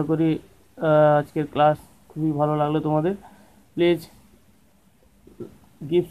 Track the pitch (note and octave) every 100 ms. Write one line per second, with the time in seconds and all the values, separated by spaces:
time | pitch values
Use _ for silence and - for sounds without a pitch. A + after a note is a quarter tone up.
0 | D3+ D#3+ D#3+ D3+ - _ _ - D#3+ D3+
1 | D3+ D3 D3 D#3+ D3+ - D3+ D3 - _
2 | _ D#3 D#3 C#3+ D3+ D3+ D3 D#3 D3+ D3+
3 | E3+ G3+ - - _ _ _ - F3 E3+
4 | - - _ _ _ _ _ _ _ _
5 | _ _ - - - - _ - D3 F3
6 | E3+